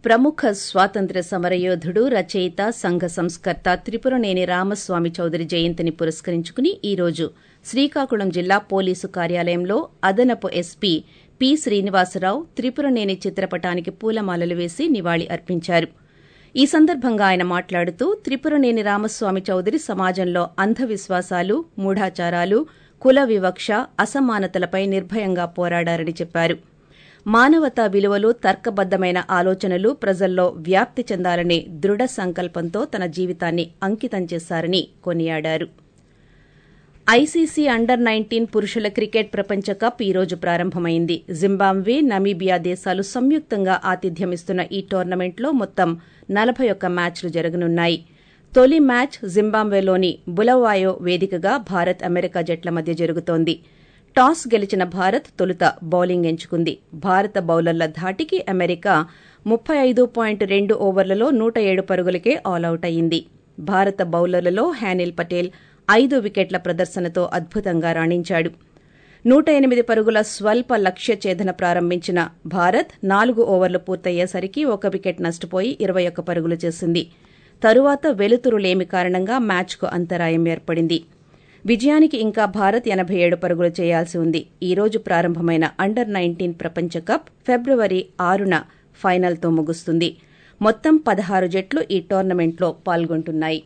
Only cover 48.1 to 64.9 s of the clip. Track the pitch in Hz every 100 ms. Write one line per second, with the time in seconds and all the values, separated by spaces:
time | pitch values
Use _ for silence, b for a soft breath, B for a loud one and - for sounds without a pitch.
48.1 | b b b b 254 262 320 277 240 269
49.1 | - 202 185 214 214 214 196 190 185 185
50.1 | - - 175 226 254 233 196 190 185 175
51.1 | 180 190 180 190 269 185 185 175 180 180
52.1 | 175 175 180 170 165 175 165 160 170 170
53.1 | 165 170 165 165 160 b b b b b
54.1 | - 254 330 240 226 196 196 180 185 185
55.1 | 233 - - 185 175 165 - 165 175 180
56.1 | 180 170 165 - 170 165 - _ 160 190
57.1 | 185 202 202 170 165 170 165 160 156 185
58.1 | 190 320 370 - 185 175 175 202 165 165
59.1 | B B B 208 226 - 302 262 240 247
60.1 | 233 220 208 202 196 202 214 196 190 190
61.1 | 196 254 254 226 226 202 185 190 180 180
62.1 | 180 220 294 196 175 170 165 170 165 165
63.1 | 165 - _ _ - 156 190 196 196 175
64.1 | 170 180 175 175 190 320 233 208